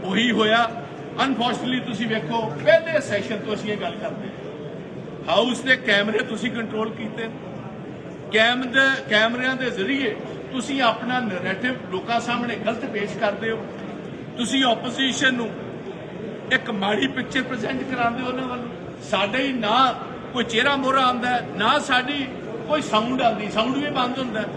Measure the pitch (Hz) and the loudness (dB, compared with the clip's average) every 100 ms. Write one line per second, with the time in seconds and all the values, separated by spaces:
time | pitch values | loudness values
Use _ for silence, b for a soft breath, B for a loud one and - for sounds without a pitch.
0 | 185 190 240 214 214 226 233 - - - | 0 2 4 4 6 6 4 0 -8 -10
1 | - - 262 226 240 214 240 254 240 214 | -10 -2 0 2 0 0 -2 -2 -2 -4
2 | 226 220 220 233 220 - - 330 330 311 | -2 -2 0 -2 -2 0 6 6 6 -2
3 | - 208 196 214 185 208 208 208 185 196 | 0 -2 -2 -6 -4 -4 -2 -2 -4 -4
4 | 165 - 202 - - - - - - - | -6 -6 -8 -10 -10 -10 -10 -10 -10 -10
5 | - - - 180 233 233 262 254 - 202 | -10 -10 2 4 4 2 4 4 6 4
6 | 208 214 247 220 233 233 214 214 220 - | 4 2 0 -2 -2 -2 -4 -2 -2 -4
7 | 220 - 226 233 - - - - - - | -8 -6 -8 -8 -10 -10 -10 -12 -12 -12
8 | - - - 214 226 247 254 262 269 269 | -12 -12 0 4 4 4 2 4 4 4
9 | - 214 226 240 254 262 254 190 196 277 | 2 4 4 2 0 0 -2 0 0 0
10 | 254 - - - - 262 240 277 240 220 | 0 -2 -8 -10 -8 -6 -4 2 4 2
11 | 240 254 233 185 180 190 247 247 185 185 | 0 0 0 -2 -2 -2 -2 -2 -4 -6
12 | 208 233 226 240 240 220 - 240 240 202 | 0 0 0 -2 0 -2 -2 -2 -2 -4
13 | 196 - 214 202 226 220 - - - - | -4 0 0 0 -2 -4 -6 -10 -10 -10
14 | - - - - 240 269 262 226 247 233 | -10 -10 -10 -6 0 4 4 2 0 0
15 | 262 233 262 247 220 - - - - - | 0 2 2 2 -2 -6 -8 -10 -10 -10
16 | - - - - - 254 - 208 196 208 | -10 -8 -8 -8 -2 -2 0 -2 0 2
17 | 269 269 - 269 254 247 220 262 254 254 | 0 -2 -2 -2 -2 -4 -2 -4 -4 0
18 | 233 233 254 254 262 247 - - - - | 0 0 -4 -4 -4 -6 -6 -8 -10 -12
19 | - 196 202 247 277 254 208 233 262 220 | -2 0 2 0 0 0 2 6 6 4
20 | - - - 247 226 220 269 277 262 262 | -6 -10 -8 -2 0 4 4 4 4 4
21 | 254 247 247 247 - 180 214 294 - 254 | 4 2 2 0 -2 0 4 4 4 2
22 | 254 285 269 - - - - 302 - 214 | 2 -2 -4 -6 -8 -8 0 0 4 2
23 | 226 254 240 208 208 208 240 269 294 269 | 2 4 4 2 -2 0 0 0 0 0
24 | 247 262 254 214 208 | 0 0 -2 -2 -4